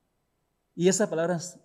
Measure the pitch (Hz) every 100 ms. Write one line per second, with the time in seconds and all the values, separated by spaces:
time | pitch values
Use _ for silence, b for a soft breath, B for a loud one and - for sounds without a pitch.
0 | _ _ _ _ _ _ _ - 175 190
1 | 208 160 170 170 - -